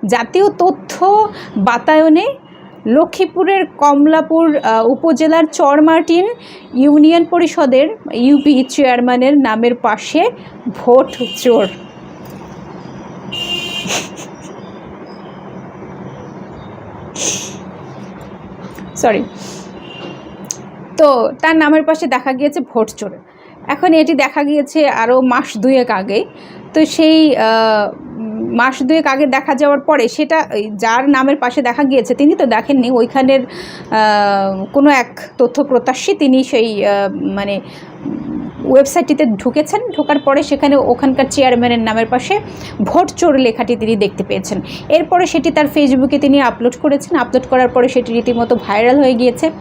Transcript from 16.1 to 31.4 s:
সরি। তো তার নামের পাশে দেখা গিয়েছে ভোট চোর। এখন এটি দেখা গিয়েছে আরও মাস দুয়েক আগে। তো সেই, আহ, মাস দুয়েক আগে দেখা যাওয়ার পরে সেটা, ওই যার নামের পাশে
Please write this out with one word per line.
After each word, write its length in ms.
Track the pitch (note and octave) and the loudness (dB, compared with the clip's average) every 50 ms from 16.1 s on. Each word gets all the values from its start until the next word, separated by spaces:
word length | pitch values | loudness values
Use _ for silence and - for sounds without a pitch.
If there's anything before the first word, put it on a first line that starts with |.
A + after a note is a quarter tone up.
| - - - D3 - F#3 F#3+ F#3+ - - - - - - - - - - - - - - - - - - - - - - - - - - - - - - - - - - - - - - - - - - - - - - - - - | -16 -16 -16 -16 -16 -16 -16 -16 -16 -18 -16 -18 -18 -18 -18 -18 -18 -16 -18 -16 -12 -8 -8 -6 -6 -8 -10 -12 -14 -16 -16 -16 -18 -18 -18 -18 -18 -18 -18 -18 -18 -18 -18 -18 -20 -20 -20 -20 -20 -18 -18 -18 -18 -16 -18 -16 -10
সরি। 280 | - - A#3 G#3+ - A#3 - - - - - - - - - - - - - - - - - - - - - - - - - - - - - - - - - F#3 | -2 -2 0 0 0 -4 -6 -12 -16 -16 -16 -16 -16 -18 -18 -18 -18 -18 -18 -18 -16 -16 -16 -16 -16 -18 -20 -18 -18 -14 -14 -14 -14 -14 -20 -18 -20 -18 -16 0
তো 360 | - D#4 D4 C4+ B3 A3 - - - - | 2 4 4 4 4 0 -2 -2 -2 0
তার 140 | D#4 E4 | 2 4
নামের 260 | D#4+ D#4 D4 D4+ D#4 D4+ | 4 4 4 4 2 2
পাশে 240 | D4+ D#4+ D#4+ F4 | 0 -2 -2 0
দেখা 260 | D4 A3+ B3 B3+ C#4 C4 | -2 -2 -2 -2 -4 -4
গিয়েছে 280 | B3+ C#4+ D4 C#4+ F4+ | 0 -2 -2 -2 -2
ভোট 300 | B3+ - - A#3 G#3+ G#3+ | -8 -4 -2 -2 -2 -2
চোর। 200 | - - G#3+ G3 G3 - - - _ - - - - - - | -4 -12 -12 -12 -12 -14 -20 -20 _ -20 -20 -20 -20 -18 -8
এখন 280 | - C#4 C#4+ - F#4 D#4+ | -8 -6 -2 2 4 4
এটি 200 | D#4+ D#4 C4 E4 | 4 4 4 2
দেখা 280 | C4 C#4 C#4 - D#4 D4 | 0 0 0 0 -2 -2
গিয়েছে 460 | C#4+ D4 D4 C#4+ C#4+ - D#4+ D4+ C#4 | 0 0 0 -2 0 0 0 2 2
আরও 320 | - - A3+ A#3 B3 C4 | 2 0 0 2 2 2
মাস 380 | B3+ B3+ A#3+ B3+ - - - A3 | 2 2 0 0 -2 -4 -6 -2
দুয়েক 320 | G3 C4 C4+ C4 B3 B3 | 0 2 2 2 2 0
আগে। 340 | A3 F#3+ F#3+ G3+ G3 G#3+ G4+ - - - - - - - - - - | -2 -4 -2 -2 -2 -2 -2 -4 -10 -20 -20 -20 -20 -20 -20 -4 2
তো 100 | D#4 D#4 | 2 2
সেই, 520 | D#4 - - D#4+ D#4 D#4+ D#4+ D#4+ D4+ B3+ | 2 2 2 4 4 6 6 4 4 4
আহ, 560 | - A3 A3 A3 A3+ A3+ A3 G#3+ G#3+ G#3 G3 - - - - - - A3 A3 G#3+ A3 A3+ A#3 A#3 | 2 2 2 2 2 2 2 2 0 0 -2 -6 -10 -16 -14 -12 -12 -10 -10 -8 -8 -6 -4 0
মাস 300 | A#3 A#3+ C4 C4 - C#4 | 2 2 0 0 -2 0
দুয়েক 240 | B3+ D#4 E4 D4+ | 2 2 2 2
আগে 200 | C#4+ C4+ C4+ D4+ | 0 0 0 0
দেখা 280 | C#4 B3+ C4+ - - C#4+ | 0 0 -2 0 -2 -2
যাওয়ার 260 | B3 D4 C#4+ C#4+ C#4 | 0 2 2 2 0
পরে 280 | C#4+ - D4+ C#4+ A#3 A#3+ | 2 0 2 2 2 0
সেটা, 380 | - - D4+ D4 D#4+ D#4+ D4+ - B2+ | 0 -2 -2 0 0 0 0 -2 -4
ওই 180 | G#3+ G#3 A3 G#3 | -6 -6 -6 -6
যার 360 | G3 A#3 A3+ A3+ B3 C4 C#4 | -4 -2 0 0 2 2 2
নামের 260 | C#4+ C4 C4 C#4 C#4+ | 2 2 2 2 0
পাশে 260 | C#4+ | 0